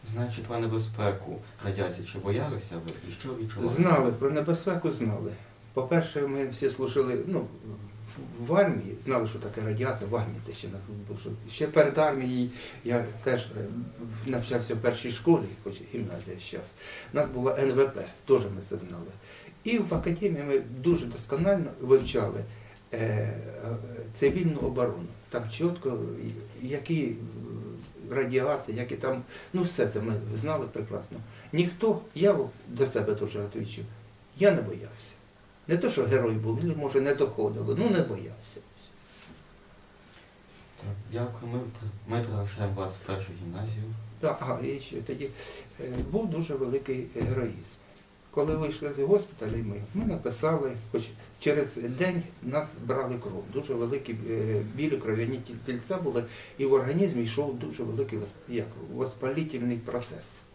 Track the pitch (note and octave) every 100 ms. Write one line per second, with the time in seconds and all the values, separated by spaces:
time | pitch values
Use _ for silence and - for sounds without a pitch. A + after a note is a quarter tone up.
0 | - A2 A#2+ - - A#2 A2+ A2 A2 -
1 | G#2 F#2+ - - - - G2+ G2 F2+ F2
2 | - G2+ G2 A2+ D3 G#2+ - E2+ - -
3 | - - C3+ A#2 A2 G#2+ A#2 C3 F3 D3+
4 | B2 A2+ C3+ D3+ D3+ E3 - E3+ D#3+ C3
5 | A2+ A2 A2 - - - - - B2 E3+
6 | D#3+ D3 C#3 C#3 C3 A#2 C3+ B2+ C3 C#3
7 | B2 A#2+ F3 F3 - - A2 G2+ - -
8 | - - B2+ A#2 A#2+ F3+ F#3 A2+ F#2 -
9 | C3+ B2 A2+ - G#2 A2+ G#2+ G#2+ - -
10 | G2+ A2+ G#2+ A2 - - G2 G2 G2 G#2
11 | G#2 - - A2+ - - - - - D#3
12 | D#3 C3+ B2+ B2+ B2 - - - A#2 A#2+
13 | A2 - C3+ B2 - G#2+ G2 A#2 B2 -
14 | A#2 A2 B2+ B2 A2+ B2 A2+ A2+ A#2+ A#2
15 | B2+ A2+ E3+ D3+ G2+ - - - - A#2+
16 | G#2+ - F2+ F#2 - - - - - -
17 | - C#3 C#3 B2+ B2 - C3+ B2 C3+ -
18 | - - - B2+ G2+ F#2+ - - F2+ F2
19 | E2+ - - - - - A3 A#3 F3 E3
20 | F3 E3+ G3+ D3+ C#3+ C3+ A#2 B2+ D3 E3
21 | A#2+ - - C#3 F3+ G3 C3 - B2+ C3
22 | - A#2+ G#2 G#2+ G#2+ - - - - A#2
23 | A2 G#2+ G#2+ G#2+ - - A#2 A2+ - -
24 | - - C#3 F3+ E3+ C#3+ B2 B2 A#2+ -
25 | F3 - - A#2+ A2 - E3+ E3+ C3+ B2
26 | - - A2+ A2 - - B2+ C#3+ - D#3+
27 | B2+ A2+ A2+ A2+ A2+ A2+ A2+ A#2 - -
28 | - B2+ A#2+ C3 C3+ C#3 - A2+ A#2+ -
29 | C3 C3 B2 - - F#3 E3+ - B2 G#2+
30 | A2+ G#2+ G#2+ A2 C#3+ D#3 A2 - G#2+ G2+
31 | - - - - - D3+ F3 - A3+ G3+
32 | - - G3+ E3+ A#2+ - - A#2 - A2
33 | G#2 G#2 G#2 G#2+ G2+ A2 A2 - - -
34 | - - - C3+ G3 - A2 - - -
35 | - - - - - - - F3 - -
36 | A2 C3 A#2 A2 A2 A2+ E3+ D3+ C#3+ C3+
37 | C3+ C#3 C#3+ - G#2 A2 A2 D#3+ A3+ F3+
38 | A#2+ G2+ G#2+ - - - - - - -
39 | - - - - - - - - - -
40 | - - - - - - - - G#2 G2
41 | - A2+ B2 - A#2+ B2 - - G#2+ -
42 | - A#2 G#2+ G#2 G2+ - G2 G2 F#2 -
43 | - G2 F#2+ E2+ E2+ F2+ A2 G#2+ A2 -
44 | - - D#3 C#3+ C3 A#2 C3+ C#3 - -
45 | - C3 C#3 - - - - - C3 B2
46 | - G3+ G#3+ D#3+ D#3+ C3+ B2+ C3+ C3+ B2+
47 | B2 A#2 A2+ B2+ A#2 - - - - -
48 | - - - D3 D3 D#3 D3+ - C#3+ C#3
49 | C#3 G3+ - - A2 A2+ G#2+ G#2 G#2 G3+
50 | A#3 D#3+ A#2+ A2+ D#3 D#3+ C3+ A#2+ - A#2
51 | - - - - D3 D3 C3+ - A#2+ C3
52 | F#3 E3+ - - B2 D3 D3+ - A#2+ C3
53 | B2 B2 G#2 F#2 - B2 - A#2+ A#2 C#3
54 | - A2 A2 A2 A2 G#2+ G#2+ B2 D#3 C3
55 | A2+ A2 A#2 B2+ - A#2 - B2 - F#3
56 | D#3+ A#2+ A2+ - - - C3+ C3+ B2+ D#3+
57 | G3 B2+ A2+ C#3+ C#3+ A#2+ G#2+ G#2 A2+ A2
58 | G#2 G#2+ - - - A#2 - - - A#2+
59 | B2+ - C3 D3 D#3+ B2+ B2 A#2 A#2 A#2+
60 | - - - - -